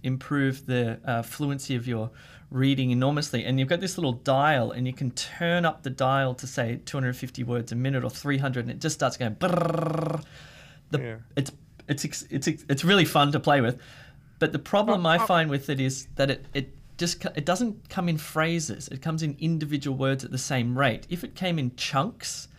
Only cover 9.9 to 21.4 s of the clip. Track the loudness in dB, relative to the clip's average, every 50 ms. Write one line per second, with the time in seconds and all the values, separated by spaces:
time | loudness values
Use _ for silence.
9.9 | -2 -2 -2 -2 -4 -6 -6 -10 -18 -20 -20 -20 -20 -20 -20 -20 -20 -20 -10 -4
10.9 | -4 -4 -2 -4 -8 -10 -12 -8 -4 -4 -4 -4 -4 -16 -20 -20 -20 -12 -4 -4
11.9 | -4 -2 -2 -6 -6 -8 -8 -6 -4 -2 0 -2 -2 -2 -2 -2 -2 2 4 6
12.9 | 6 6 6 6 6 4 4 4 2 2 4 4 4 6 4 2 0 -2 -8 -20
13.9 | -20 -20 -20 -20 -20 -20 -20 -12 -4 0 0 0 0 -2 -4 2 2 2 4 4
14.9 | 2 2 4 4 4 4 4 4 4 4 4 2 0 -2 -2 -2 -2 0 0 0
15.9 | -2 -4 -8 -8 -2 0 2 2 0 -2 -4 -6 -6 -6 -6 -6 -10 -20 -20 -14
16.9 | -8 -4 -4 -4 -4 -4 -6 -6 -4 -2 0 0 0 2 0 -2 -4 -6 -12 -8
17.9 | -4 -2 0 0 0 -2 -2 -4 0 0 2 2 2 0 -2 -4 -8 -8 -10 -10
18.9 | -10 -6 -4 -4 -2 -2 -2 -2 -4 -2 -2 0 0 0 -2 -2 -2 -2 -2 -2
19.9 | -2 0 0 0 0 0 -2 -6 -6 -6 -4 -2 -2 0 0 0 2 2 2 2
20.9 | 2 0 -6 -8 -8 -8 -8 -10 -8 -4